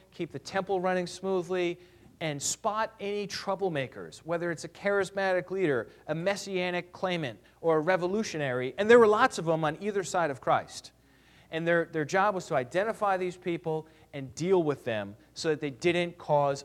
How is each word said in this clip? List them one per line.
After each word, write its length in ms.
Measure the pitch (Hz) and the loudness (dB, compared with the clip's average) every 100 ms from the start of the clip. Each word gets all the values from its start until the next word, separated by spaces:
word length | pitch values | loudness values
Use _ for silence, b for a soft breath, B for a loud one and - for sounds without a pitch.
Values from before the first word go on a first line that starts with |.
| B | B
keep 180 | - 165 | -10 -10
the 80 | 139 | -10
temple 420 | - 190 190 190 | -8 -6 -2 -2
running 260 | 185 185 175 | 0 0 -2
smoothly, 720 | - 190 190 170 185 175 170 B B B - | -6 -2 -2 -2 -2 -2 -4 B B B -8
and 200 | 160 143 | -6 -4
spot 500 | - - 220 208 220 - | -4 -4 -2 -2 -4 -6
any 260 | 202 208 202 | -6 -6 -6
troublemakers, 920 | - - 190 190 151 127 - 85 - | -8 -6 -2 -2 -2 -4 -8 -14 -12
whether 320 | 151 170 175 | -6 -4 -2
it's 140 | 165 | -6
a 40 | 165 | -10
charismatic 800 | - 202 202 185 196 190 185 175 | -6 0 0 0 0 0 0 -2
leader, 380 | 190 175 127 107 B - | 0 2 2 -2 B -8
a 60 | |
messianic 760 | 156 180 202 196 185 180 175 175 | -4 -2 -2 -4 -4 -2 -4 -6
claimant, 460 | - 190 175 143 104 b b | -6 -4 -2 -4 -8 b b
or 160 | 165 156 | 2 2
a 40 | |
revolutionary. 920 | 156 185 175 202 220 160 143 127 127 - | 4 2 2 -2 -4 -2 -2 -2 -2 0
And 140 | 208 | 8
there 80 | 240 | 10
were 80 | 220 | 10
lots 320 | 208 254 - | 6 4 2
of 80 | 165 | 0
them 180 | 160 | 2
on 140 | 156 151 | 0 -2
either 240 | 196 202 | -4 -4
side 260 | 175 185 160 | -2 0 0
of 100 | 131 | 0
Christ. 520 | - 135 85 - - _ b b b b b | 0 0 0 -12 -18 _ b b b b b
And 160 | 160 165 | -4 2
their, 220 | 170 165 | 2 0
their 120 | 160 | -2
job 300 | 143 190 196 | 0 2 2
was 120 | 185 175 | 0 -2
to 100 | 151 | -2
identify 600 | 127 170 220 214 208 190 | 0 0 -2 0 -2 0
these 200 | 180 180 | -2 -6
people 500 | 185 170 165 156 156 b b | -6 -6 -4 -6 -8 b b
and 220 | 143 135 | -12 -12
deal 280 | - 170 190 | -4 2 4
with 220 | 156 135 | 4 0
them 320 | - 110 101 104 b | -2 -4 -6 -12 b
so 160 | - 165 | -6 -2
that 120 | 151 | -2
they 100 | 151 | -4
didn't 480 | 120 175 175 175 170 | -2 0 0 -2 -6
cause 460 | - 147 143 139 | 0 2 2 0